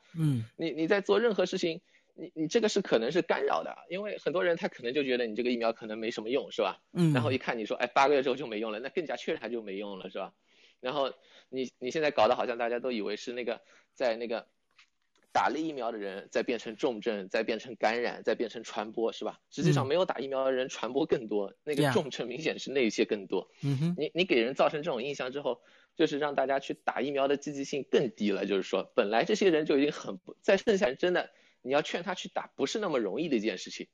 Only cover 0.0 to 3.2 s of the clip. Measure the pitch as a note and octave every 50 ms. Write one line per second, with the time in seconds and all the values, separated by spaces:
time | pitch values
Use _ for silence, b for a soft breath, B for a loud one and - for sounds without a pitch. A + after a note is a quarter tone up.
0 | _ _ - E3 D#3+ D3+ C3+ A#2+ A2+ A2 _ - E3+ E3 B2+ D3+ E3 D#3+ G#3 G3+
1 | G3 - G3+ G3+ A#3 A#3+ G3 G#3 F#3 F3+ - F#3+ - E3+ E3 F3 b b b b
2 | b b _ - D#3+ - - D#3 D#3+ D#3+ - A#3 A3 G#3 - G#3 F#3 - - A#2
3 | A2+ B2 D#3+ F3+